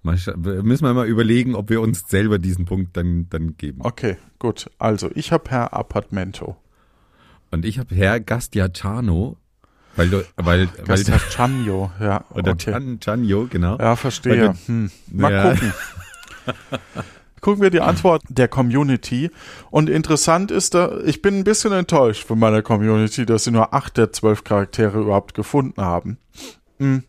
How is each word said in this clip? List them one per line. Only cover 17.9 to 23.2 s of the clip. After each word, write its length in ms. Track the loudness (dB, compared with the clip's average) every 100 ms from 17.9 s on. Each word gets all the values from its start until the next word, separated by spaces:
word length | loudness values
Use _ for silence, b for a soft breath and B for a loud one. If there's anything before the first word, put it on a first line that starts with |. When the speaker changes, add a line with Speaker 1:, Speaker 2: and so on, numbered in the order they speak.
| 2 2 2 0
Speaker 2:
der 200 | 0 2
Community. 840 | 2 2 2 2 0 -2 -4 -4 B B B B
Und 200 | 0 2
interessant 600 | 0 0 0 2 2 2
ist, 220 | -2 2
da, 260 | 2 2 0
ich 160 | -4 0
bin 180 | 0 0
ein 60 |
bisschen 280 | 0 0 0
enttäuscht 520 | -2 2 4 4 2 -2
von 120 | 2
meiner 240 | 4 4
Community, 640 | 2 2 4 2 2 0